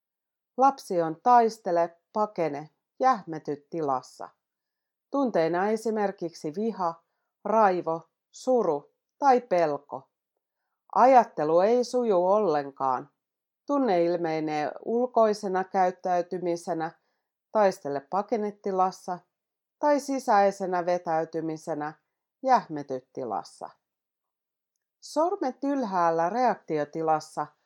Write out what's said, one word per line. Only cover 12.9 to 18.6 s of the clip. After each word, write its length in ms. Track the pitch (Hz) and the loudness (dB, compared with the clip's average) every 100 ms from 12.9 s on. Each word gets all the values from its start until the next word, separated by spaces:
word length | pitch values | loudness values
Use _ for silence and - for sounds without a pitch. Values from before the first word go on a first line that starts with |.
| 127 143 _ _ _ _ _ - | -2 -6 _ _ _ _ _ -4
Tunne 380 | 285 254 175 | 0 2 2
ilmenee 680 | 170 175 165 160 156 151 147 - | 2 0 -2 -4 -4 -4 -4 -6
ulkoisena 800 | - 233 247 233 220 208 208 185 | -4 -2 0 2 2 0 -4 -4
käyttäytymisenä, 1300 | 190 196 180 185 185 180 175 185 175 170 190 165 160 - _ _ _ _ _ | -2 0 0 -2 -2 -2 -2 -6 -4 -4 -4 -6 -6 -12 _ _ _ _ _
taistele 480 | 220 196 185 143 139 | 2 2 0 -6 -8
pakenetilassa 1160 | - 185 202 226 208 202 | -6 -6 -4 -4 -4 -6